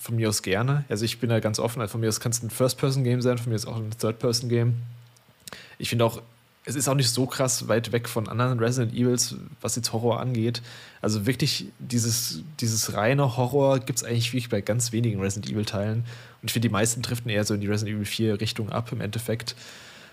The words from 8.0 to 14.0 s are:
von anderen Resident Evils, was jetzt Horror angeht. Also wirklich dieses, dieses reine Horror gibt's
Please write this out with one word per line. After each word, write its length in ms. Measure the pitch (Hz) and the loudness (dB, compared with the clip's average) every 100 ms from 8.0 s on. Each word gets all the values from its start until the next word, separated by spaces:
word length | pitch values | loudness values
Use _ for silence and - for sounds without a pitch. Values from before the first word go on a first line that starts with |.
| 120 | -2
von 180 | 117 107 | -4 -2
anderen 320 | 113 127 120 | 0 2 4
Resident 340 | 113 127 117 | 2 2 0
Evils, 420 | 120 123 123 - - - - | 2 2 4 0 -4 -12 -8
was 140 | 110 123 | -4 -2
jetzt 180 | 117 | -2
Horror 260 | 113 117 117 | 0 2 2
angeht. 420 | 127 120 113 120 - - - - | 0 2 0 -2 -8 -16 -18 -6
Also 240 | 107 107 101 | -2 0 0
wirklich 420 | 127 160 - - - | 0 0 0 -6 -12
dieses, 600 | 131 120 117 113 - 160 156 - | -2 0 2 0 -2 -6 -10 -6
dieses 340 | 113 107 - | -2 0 -2
reine 440 | 90 107 139 139 117 | 0 2 4 2 2
Horror 420 | 123 139 135 135 | 2 4 4 4
gibt's 240 | - 127 | 0 -4